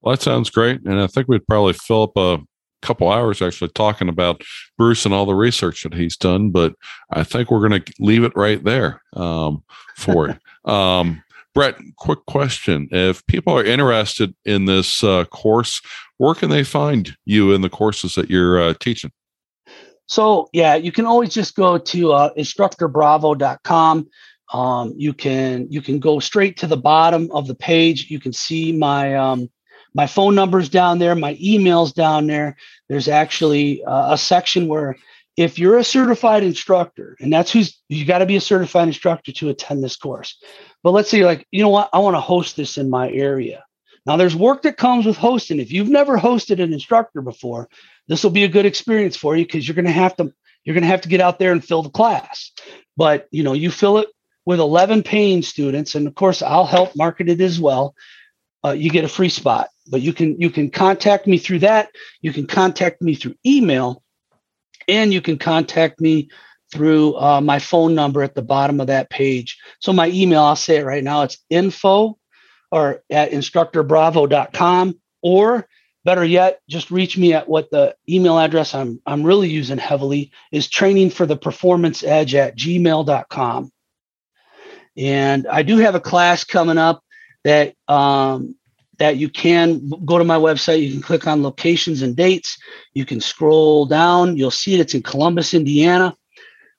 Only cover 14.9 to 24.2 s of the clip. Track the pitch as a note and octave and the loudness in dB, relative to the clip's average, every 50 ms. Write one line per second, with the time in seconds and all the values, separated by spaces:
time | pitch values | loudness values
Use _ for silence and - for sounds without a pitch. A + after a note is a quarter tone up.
14.9 | - - - G#2 F#2+ F2+ F2 - - - - G#2+ G#2+ A#2 A#2+ - - - _ - | -4 -2 0 2 2 0 0 -4 -8 -6 -2 0 0 0 0 -2 -8 -12 _ -16
15.9 | - - - _ _ _ B2+ C#3+ D#3+ - - - D3 D3 C#3 - - D3 D3 D3 | -20 -20 -20 _ _ _ 0 0 0 0 -2 0 0 0 -2 -2 -2 -2 -2 0
16.9 | D3 A#2+ F#2+ - - _ _ - G2+ G#2 G2+ G2 G2 G2 F#2+ F#2 - - G#2 G#2+ | -2 -2 -4 -6 -10 _ _ 0 2 2 4 4 2 2 0 -2 -2 -2 -2 -2
17.9 | G#2 - - F2+ - - F2 - F2+ F#2 F2+ F2+ F2+ F2+ E2+ E2+ E2 - - B2 | -2 -2 -8 -6 -4 -4 -4 0 0 0 2 2 2 2 2 0 -2 -2 -4 -6
18.9 | A#2 - - D2 _ _ _ _ _ _ _ _ _ _ _ _ - - - _ | -6 -6 -10 -16 _ _ _ _ _ _ _ _ _ _ _ _ -20 -20 -20 _
19.9 | _ _ _ _ - - G#3+ G#3+ G#3+ F3 D3+ - - E3+ E3 D#3 D3 D#3+ E3 F3 | _ _ _ _ -2 0 2 2 2 0 0 -4 -2 0 2 4 2 2 0 -4
20.9 | - - A3+ A3+ A#3 A#3+ A#3+ F#3 - A3+ G3 - - - F#3 F#3 F3 E3+ E3+ - | -4 -4 -2 2 2 2 0 0 -4 -6 -6 -6 -2 0 2 2 2 0 -2 -4
21.9 | - F3+ F3 D#3+ D3 C#3+ C#3+ D3 - - D3+ - - - G3 F#3+ - _ - D#3+ | -4 -2 0 2 2 2 2 0 -2 -6 -10 -10 -2 -2 -2 -2 0 _ -6 -4
22.9 | C3 D3+ D3+ D3 D3+ D#3 D3+ D#3 D3 C#3 C#3 C3+ B2 - _ - F3+ E3 D#3+ D#3+ | 0 2 2 4 2 2 2 0 0 0 -2 -4 -4 -6 _ 0 2 4 4 4
23.9 | D#3+ D#3+ D3+ _ _ _ | 2 0 -2 _ _ _